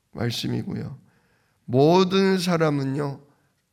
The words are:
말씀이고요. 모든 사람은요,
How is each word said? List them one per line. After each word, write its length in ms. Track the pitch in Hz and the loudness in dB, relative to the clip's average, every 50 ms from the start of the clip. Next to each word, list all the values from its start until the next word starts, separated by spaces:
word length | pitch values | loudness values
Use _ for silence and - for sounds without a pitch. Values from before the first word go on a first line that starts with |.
| _ _ - | _ _ -8
말씀이고요. 840 | - 113 120 - - - 127 120 120 - - 101 - - - 135 - _ _ _ _ _ _ _ _ _ _ _ _ _ | -6 -4 -4 -4 -4 -6 -6 -6 -6 -6 -6 -8 -8 -8 -10 -12 -14 _ _ _ _ _ _ _ _ _ _ _ _ _
모든 760 | - 120 131 143 156 175 190 190 180 196 196 196 190 190 185 | -2 2 4 4 6 6 4 4 2 2 2 2 2 2 0
사람은요, 840 | 170 185 175 160 160 156 147 139 135 135 135 147 147 139 135 - - _ _ _ _ _ _ _ _ _ | 0 0 0 2 2 0 0 -2 -2 -4 -4 -4 -4 -6 -8 -10 -16 _ _ _ _ _ _ _ _ _